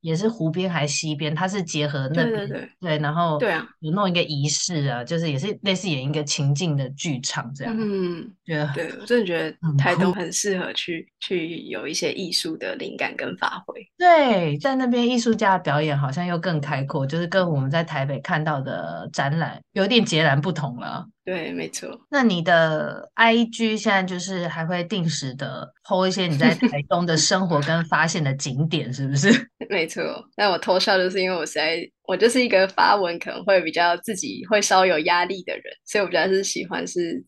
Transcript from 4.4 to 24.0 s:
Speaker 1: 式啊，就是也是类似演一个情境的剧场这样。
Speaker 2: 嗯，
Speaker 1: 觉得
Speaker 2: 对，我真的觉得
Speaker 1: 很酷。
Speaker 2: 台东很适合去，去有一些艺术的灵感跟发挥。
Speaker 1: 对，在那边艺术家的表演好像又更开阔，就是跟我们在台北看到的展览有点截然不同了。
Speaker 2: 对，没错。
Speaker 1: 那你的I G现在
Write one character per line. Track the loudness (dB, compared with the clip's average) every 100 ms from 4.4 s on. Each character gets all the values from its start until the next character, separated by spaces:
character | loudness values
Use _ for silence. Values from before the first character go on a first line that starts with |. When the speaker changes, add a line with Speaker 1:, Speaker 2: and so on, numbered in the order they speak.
| -2
Speaker 1:
式 | -2 -2 -2 -2
啊， | -4
就 | -4 -4
是 | -2
也 | -2
是 | -4 -4
类 | -2
似 | -2 -2
演 | -2
一 | -2
个 | -4
情 | -4 -2 0
境 | 2 0 -2
的 | -4
剧 | -6 -6 -4
场 | -4 -6 -8
这 | -10
样。 | -6 -4
Speaker 2:
嗯， | -2 -2 -4 -6 -12 -16
Speaker 1:
觉 | -6 -4
得 | -2
Speaker 2:
对， | -4 -6 -8
我 |
真 | 0 0
的 | 2
觉 | -2
得 | -2 -4
Speaker 1:
很 | 0
酷。 | 2
Speaker 2:
台 | 4 4
东 | 2
很 | 2 -4
适 | -4 -2 -2
合 | -2
去， | -6 -6 -8 -10 _
去 | -6 -4 -4 -8
有 | -10 -10 -6
一 |
些 | -4 -4
艺 | -4 -4
术 | -2 -4 -6
的 | -6 -6
灵 | -8 -4
感 | -6 -4
跟 | -8 -4
发 | -4 -4 -12
挥。 | -16 -16 _
Speaker 1:
对， | 6 8 6 4 2 0
在 | 0 0
那 | 2
边 | 2 4
艺 | 2
术 | 2
家 | 2 4 2
的 |
表 | 2 0
演 | 2 0
好 | -2
像 | -2
又 | -2 -2
更 | 0 -2
开 | -2 -4
阔， | -2 -4
就 | -2 -2
是 | 0
跟 | 2 2
我 | 0
们 | 0
在 | 0
台 | -2 -2
北 | -4 -4
看 | -2 -2
到 | 0 -2
的 | -4 -6 -6 -8 -10
展 | -4 -2 0
览 | -2 -6 _
有 | 0 4
点 | 4
截 | 4 4
然 | 4 4
不 | 2
同 | -2 -4 -6
了。 | -8 -10 -12 _
Speaker 2:
对， | -8 -6 -6
没 | -6 -8
错。 | -10 -12 -16 _
Speaker 1:
那 | 2
你 | 2 2
的 | 4 4 4 2 -4 -8 -14
I | 2 4 6 2
G | 0 -2 0
现 | 2
在 | 2